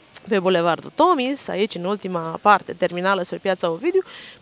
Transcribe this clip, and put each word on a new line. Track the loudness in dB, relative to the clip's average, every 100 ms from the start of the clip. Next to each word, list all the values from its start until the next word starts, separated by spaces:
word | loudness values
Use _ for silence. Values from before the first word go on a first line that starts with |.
| _ -14 -4
pe | 0
Bulevardul | 2 2 2 0 -2
Tomis, | 2 4 4 0 -4 -4
aici, | -2 -2
în | -4
ultima | -4 -4 -4 -6 -6 0
parte, | 4 4 2
terminală | -2 -2 0 0 0
spre | -2 -4
Piața | -4 -2 -2
Ovidiu, | -2 0 0 -2 -8 -20 -20